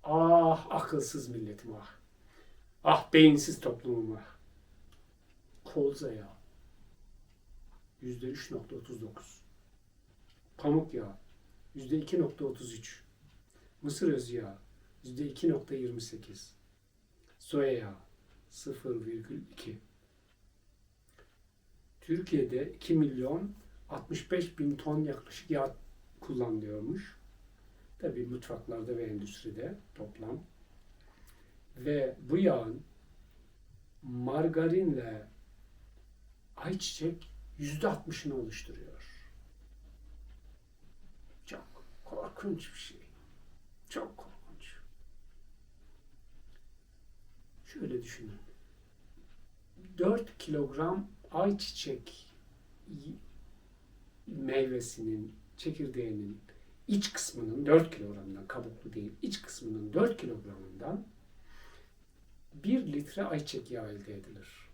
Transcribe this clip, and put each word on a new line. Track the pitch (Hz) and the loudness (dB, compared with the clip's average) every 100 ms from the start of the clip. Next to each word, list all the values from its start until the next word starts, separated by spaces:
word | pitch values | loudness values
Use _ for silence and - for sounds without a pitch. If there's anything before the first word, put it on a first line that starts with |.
Ah | 147 160 165 170 165 160 - | 4 6 10 12 10 6 2
akılsız | 160 - 151 127 143 120 | -2 2 0 0 -4 -6
milletim | 117 104 104 110 107 | -6 -6 -8 -12 -12
ah. | - - - - - - - - - - | -14 -20 -20 -20 -20 -20 -20 -20 -20 0
Ah | 156 - - | 6 6 10
beyinsiz | 160 156 143 - - | 12 12 12 6 0
toplumum | 131 120 123 117 110 | -2 -2 0 0 0
ah. | 104 - - - - - - - - - - - - - - | -4 -10 -20 -20 -20 -20 -20 -20 -20 -20 -20 -20 -20 -20 -20
Kolza | - 151 139 139 - | -4 2 2 2 -6
yağı. | 107 - - - - - - - - - - - - - - - - - _ | -8 -12 -18 -20 -20 -20 -20 -20 -20 -20 -20 -20 -20 -20 -20 -18 -20 -20 _
Yüzde | 127 120 127 | -8 -6 -6
üç | 143 - | -6 -6
nokta | 120 - - | -8 -8 -12
otuz | - 120 | -10 -10
dokuz. | 107 - - - - - - - - - _ - - - - - | -10 -12 -18 -20 -20 -20 -20 -20 -20 -20 _ -20 -20 -20 -20 -2
Pamuk | 147 156 160 | 4 4 4
yağı. | 117 101 98 - - - - - - | -6 -8 -12 -20 -20 -20 -20 -16 -12
Yüzde | 127 156 | 0 0
iki | 147 180 | 2 2
nokta | 147 - 139 | 2 0 -4
otuz | 123 117 | -4 -10
üç. | 113 - - - _ - - _ - - - | -12 -14 -18 -20 _ -20 -20 _ -20 -20 -8
Mısır | 147 147 170 | -6 2 2
özü | 131 120 117 | 2 0 -4
yağı. | 98 98 - - - - | -6 -12 -20 -20 -20 -20
Yüzde | 123 127 143 | -12 -6 -6
iki | - 165 | 2 4
nokta | 139 - 135 | 4 0 -4
yirmi | 123 113 | -4 -6
sekiz. | - 107 - 101 - - - _ _ _ _ _ _ - | -8 -12 -14 -18 -18 -20 -20 _ _ _ _ _ _ -20
Soya | - 147 135 | -2 2 4
yağı. | 123 104 98 - - - - - | 2 -2 -10 -18 -20 -20 -20 -20
Sıfır | - - - 127 113 110 | -12 -10 -8 -6 -6 -4
virgül | 113 - - - | -8 -8 -12 -12
iki. | - - 104 - _ _ _ _ _ - _ _ _ _ _ _ - - _ _ _ _ - - - | -14 -12 -12 -16 _ _ _ _ _ -20 _ _ _ _ _ _ -20 -20 _ _ _ _ -20 -20 -20
Türkiye'de | - 170 185 151 123 127 156 | 0 0 4 2 4 0 -2
iki | - - | -6 4
milyon | 160 143 127 127 165 202 - - - - | 6 6 4 0 0 -2 -8 -18 -20 -12
altmış | 143 - 160 - | -12 -6 -8 0
beş | 180 170 - | 0 0 0
bin | 143 143 | -2 0
ton | 151 156 | 0 0
yaklaşık | 151 135 - - - | 0 -4 -10 -16 -2
yağ | - 135 - - - - - | 0 0 -4 -18 -20 -20 -16
kullanılıyormuş. | - 127 120 107 104 107 123 196 - - - - - - - - - - | -4 -2 0 -2 -4 -6 -4 -4 -6 -18 -20 -20 -20 -20 -20 -20 -20 -6
Tabii | 151 123 120 | -4 -2 -4
mutfaklarda | 123 - 117 113 113 113 117 | -6 -6 -10 -6 -6 -4 -4
ve | |
endüstride | 110 104 101 - 110 104 151 202 - - | -4 -6 -8 -10 -10 -8 -8 -8 -14 -14
toplam. | 104 - 110 143 - - - - - - - - - - - - - 127 | -14 -10 -8 -8 -10 -20 -20 -20 -20 -20 -20 -20 -20 -20 -20 -20 -20 -6
Ve | 131 147 131 127 123 | 0 2 2 -2 2
bu | 170 | 6
yağın | 196 123 113 139 - - - - - - - - - - - - | 6 6 0 -8 -12 -20 -20 -20 -20 -20 -20 -20 -20 -20 -20 -16
margarinle | 131 123 123 143 165 160 165 185 180 131 110 104 - - - - - - - - - - - - - - | -8 -4 0 2 4 4 6 6 4 2 -2 -8 -12 -20 -20 -20 -20 -20 -20 -20 -20 -20 -20 -20 -20 -8
ayçiçek | 175 190 - - 160 170 - - - - | -4 -2 -4 -2 -2 -2 -12 -16 -16 -8
yüzde | 143 151 220 | -4 0 0
altmışını | - - 151 151 131 | 0 -6 -6 -4 -4
oluşturuyor. | 110 - - - - - - - - - - - - - - - - - - - - - - - - - - - - - - | -4 -8 -10 -12 -12 -14 -16 -18 -20 -20 -20 -20 -20 -20 -20 -20 -18 -16 -16 -18 -20 -20 -20 -20 -20 -18 -18 -18 -18 -18 -14
Çok | - - - - - | -14 -14 -18 -18 -18
korkunç | - - - - 202 - - | -10 -8 -8 -6 -4 -4 -6
bir | - | -14
şey. | - - - - - - - - - - - | -14 -16 -20 -20 -20 -20 -20 -20 -20 -20 -10
Çok | - - - | -8 -8 -12
korkunç. | - - - - - - - - - - - - - - - - - - - - - - - - - - - - - - - - - - - | -18 -18 -18 -16 -16 -16 -16 -18 -18 -18 -18 -20 -20 -20 -20 -20 -20 -20 -20 -20 -20 -20 -18 -18 -20 -20 -20 -20 -20 -20 -20 -20 -20 -20 -16
Şöyle | 302 190 123 | -8 -4 -4
düşünün. | - - 107 104 - - - - - - - - - - - - - - 180 - | -6 -12 -12 -12 -14 -18 -20 -20 -20 -20 -20 -20 -20 -20 -20 -20 -20 -20 -16 4
Dört | 185 226 - - | 4 4 0 -10
kilogram | - 151 139 139 165 196 - - - | -4 0 0 0 0 0 -4 -12 -6
ayçiçek | 160 196 202 - - - 127 - - - - - - - - - | 2 4 4 -2 -6 -6 -6 -8 -18 -20 -20 -20 -20 -20 -20 -16
y-, | 156 147 - - - - - - - - - - - - | -14 -12 -14 -14 -18 -18 -20 -20 -20 -20 -20 -20 -20 -12
meyvesinin, | 143 135 135 127 123 - - 110 107 107 - - - | -6 0 2 2 0 -4 -6 -4 -4 -6 -12 -20 -8
çekirdeğinin | 165 151 139 123 113 104 101 104 - - - - - | -6 -4 -4 -4 -4 -4 -6 -10 -16 -20 -20 -16 0
iç | 202 - | 0 0
kısmının, | - - - 110 123 143 | -4 -6 -4 -4 0 8
dört | 160 160 - | 8 8 -4
kilogramdan, | 101 101 98 98 98 | -8 -8 -10 -12 -8
kabuklu | - 117 117 - | -8 -8 -12 -10
değil, | 113 104 - | -8 -8 -6
iç | - - | -6 -6
kısmının | - - 120 107 104 | -10 -10 -6 -4 0
dört | 170 233 - | 4 4 4
kilogramından | - 107 101 95 - - - 202 - - - - - - - - - - - - - - - | -4 -6 -10 -14 -14 -10 -6 -6 -8 -18 -20 -20 -18 -18 -18 -20 -20 -20 -20 -20 -20 -20 -20
bir | 143 202 254 156 | -4 4 4 4
litre | 143 147 - | -2 -4 -4
ayçiçek | - 151 - 127 - | -2 -2 -2 -8 -6
yağı | 120 107 | -8 -8
elde | 101 98 101 | -10 -10 -12
edilir. | - 98 - - - | -12 -16 -18 -20 -20